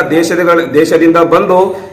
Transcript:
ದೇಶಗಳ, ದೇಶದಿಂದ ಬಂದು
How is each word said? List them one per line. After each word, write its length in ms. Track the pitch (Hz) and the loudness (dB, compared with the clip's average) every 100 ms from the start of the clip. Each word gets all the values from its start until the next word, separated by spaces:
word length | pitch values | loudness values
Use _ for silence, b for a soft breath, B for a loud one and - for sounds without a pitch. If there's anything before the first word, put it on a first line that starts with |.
| 156 | 0
ದೇಶಗಳ, 500 | 156 170 170 170 170 147 | -2 -2 -2 0 0 0
ದೇಶದಿಂದ 420 | 147 160 160 165 165 | 0 0 2 2 2
ಬಂದು 600 | 165 170 196 185 190 B B | 2 0 2 0 0 B B